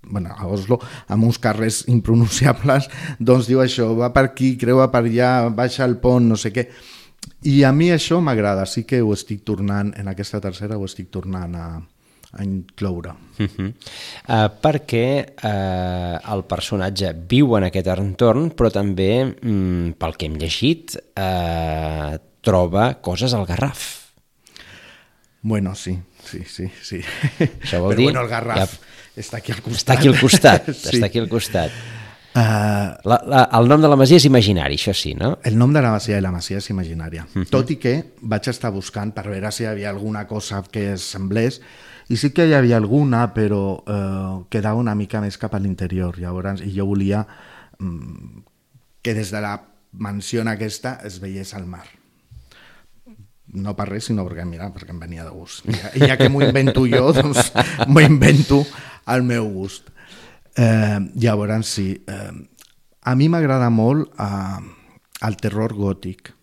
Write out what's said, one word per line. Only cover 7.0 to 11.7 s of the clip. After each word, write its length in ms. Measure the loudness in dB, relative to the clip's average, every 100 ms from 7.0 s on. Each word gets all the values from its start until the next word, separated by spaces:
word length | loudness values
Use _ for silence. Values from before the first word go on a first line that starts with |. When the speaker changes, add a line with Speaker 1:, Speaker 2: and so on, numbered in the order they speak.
| -20 _ -20 -8
Speaker 1:
I 200 | 2 6
a 80 | 6
mi 160 | 6 4
això 300 | 2 2 0
m'agrada, 460 | 2 2 2 0 -2
sí 180 | -4
que 160 | -2 0
ho 100 | 2
estic 300 | 0 -4 -10
tornant, 480 | -6 -4 -2 -2 -4 -6
en 120 | -10
aquesta 320 | -8 -8 -6
tercera 360 | -8 -8 -8 -8
ho 60 |
estic 240 | -8 -10 -12
tornant 440 | -10 -8 -8 -8
a, 120 | -10 -10